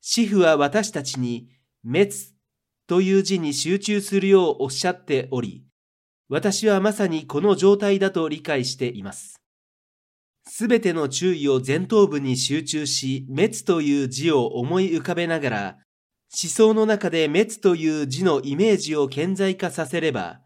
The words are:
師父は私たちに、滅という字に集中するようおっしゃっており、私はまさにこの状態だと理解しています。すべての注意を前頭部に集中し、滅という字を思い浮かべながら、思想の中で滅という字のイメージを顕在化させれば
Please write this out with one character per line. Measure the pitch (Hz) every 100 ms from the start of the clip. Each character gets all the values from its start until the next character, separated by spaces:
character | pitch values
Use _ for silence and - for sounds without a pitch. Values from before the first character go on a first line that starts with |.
師 | - - 226
父 |
は | 202 175 151
私 | 143 208 214
た | 156
ち | 135 131
に、 | 123 117 127 _ _ _
滅 | 117 143 202 - - _ _ _ _ _ _
と | 175
い | 190 196
う |
字 | 185 190
に | 156
集 | 139 151 196
中 | 196 208
す | 196 196
る | 190
よ | 196 175
う | -
お | 131
っ |
し | 131 185
ゃ |
っ | 180
て | - 135 131
お | 127
り、 | 110 87 _ _ _ _ _ _ _
私 | 139 202 196 214
は | 196
ま | 196
さ | 208 202
に | 160 135
こ | 143
の | 196
状 | 180 190 202
態 | 208 196
だ | 196
と | 190 160
理 | 151
解 | 156 143
し | 127
て | - 127
い | 113
ま | 98
す。 | - - - _ _ _ _ _ _ _ _ _ _ -
す | - 214
べ | 214
て | 220
の | 165 143
注 | 131 180 175
意 | 139
を | 135
前 | 131 147 185
頭 | 220 196
部 | 147
に | 139 127
集 | 131 147
中 | 147 156 147
し、 | - 135 135 131
滅 | 135 208 220
と | - 175
い | 147 143 135
う |
字 | 120 160
を | 147 117
思 | 123 123 180
い | 190
浮 | 165
か | 156
べ | 170 170
な | 165
が | 139
ら、 | 110 98 - _ _ _ _ _
思 | - 170
想 | - 220
の | 220
中 | 220 214 196
で | 160 156
滅 | 156 220 -
と | 196 175
い | 156 156
う | 143
字 | 131
の | 185 143
イ | 135 143
メ | 214
ー | 202
ジ | 151 151
を | 139
顕 | 135 170 190
在 | 196 190
化 | 180
さ | 156 156
せ | 170
れ | 160
ば | 123 87 90